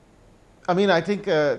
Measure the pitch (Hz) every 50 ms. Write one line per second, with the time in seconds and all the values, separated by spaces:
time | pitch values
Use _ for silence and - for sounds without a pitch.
0 | _ _ _ _ - - - _ _ _ _ _ - - 175 185 202 196 175 165
1 | 160 196 208 180 - 196 165 151 147 143 120